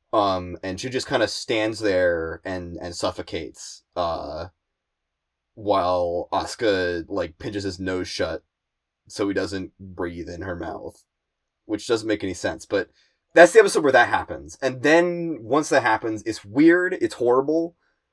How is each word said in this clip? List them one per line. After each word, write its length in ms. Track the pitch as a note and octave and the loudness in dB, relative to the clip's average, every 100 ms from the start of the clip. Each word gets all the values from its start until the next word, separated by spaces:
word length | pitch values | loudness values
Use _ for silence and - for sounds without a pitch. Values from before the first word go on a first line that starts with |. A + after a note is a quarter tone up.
| _ | _
Um, 460 | A2 G2+ F#2 F2 E2+ | 0 0 0 -6 -10
and 160 | F#2+ F#2 | -8 -6
Shinji 140 | B2+ | -4
just 160 | B2 - | -6 -2
kinda 180 | C3 G#2+ | 0 0
stands 520 | - - A2+ G#2+ A2 | -2 -2 -2 0 -2
there 640 | G#2+ F#2 F2+ E2+ E2 E2+ | 0 2 2 0 -4 -8
and, 320 | F#2+ F#2 F2 E2+ | -8 -8 -8 -10
and 180 | E2+ | -10
suffocates, 880 | F2 F#2+ F2 F2+ F2+ D2 - - - _ - | -6 -6 -6 -8 -8 -10 -14 -20 -20 _ -6
uh, 520 | E2+ D#2 B1+ D#2 F2+ _ _ _ _ _ _ _ _ _ _ | -4 -4 -8 -10 -12 _ _ _ _ _ _ _ _ _ _
while 760 | - G#2 G2 F2+ F2+ F2 E2+ E2+ | -10 0 2 2 0 0 -2 -2
Asuka, 720 | F#2 - - A#2 F#2+ F2+ F2 E2 | -4 -4 -2 0 2 0 -4 -6
like, 300 | G2 F2 - | -6 -6 -8
pinches 260 | - G2+ | -8 -6
his 140 | G2 F2+ | -6 -6
nose 300 | F#2+ F#2 F2+ | -4 -4 -4
shut 340 | - E2+ E2 - _ _ _ _ _ _ | -4 -4 -6 -12 _ _ _ _ _ _
so 200 | - G2+ | -4 -2
he 60 | |
doesn't 380 | F#2+ F#2+ F#2+ F#2 _ | -2 -2 -6 -10 _
breathe 500 | G2 F2+ F2 E2+ E2+ | -18 -8 -8 -8 -12
in 120 | E2+ | -10
her 140 | F#2+ E2+ | -8 -8
mouth, 480 | E2+ - - - _ _ _ _ _ _ - | -8 -10 -14 -18 _ _ _ _ _ _ -8
which 200 | G#2+ - | -8 0
doesn't 220 | A2+ G#2+ | -2 0
make 160 | G#2 | -4
any 80 | G2 | -4
sense, 300 | F2 G2 E2 - | -6 -6 -8 -4
but 220 | G2+ F2+ _ _ _ _ | -4 -4 _ _ _ _
that's 180 | E3 E3+ | 8 10
the 60 | A3+ | 10
episode 220 | G3+ - | 6 4
where 80 | D3 | 4
that 160 | B2+ A#2 | 6 4
happens. 480 | F2+ - F2 - - | 2 -4 -10 -12 -6
And 200 | C3 B2+ | -6 0
then, 560 | D3 E3 F3 F3 E3+ C#3+ | 4 4 4 0 -4 -6
once 260 | A2 C#3 D3 | 0 0 2
that 140 | D3 | 2
happens, 400 | A#2 A2 A#2 A2 | 2 0 -2 -6
it's 200 | A2+ A2 | -6 -8
weird, 520 | G2+ A2+ E3 F3 F3+ F3+ | -4 4 6 6 2 -2
it's 160 | A2+ - | -4 0
horrible, 600 | A#2+ B2 C#3 D#3+ E3+ - _ _ _ | 2 4 2 -2 -2 -10 _ _ _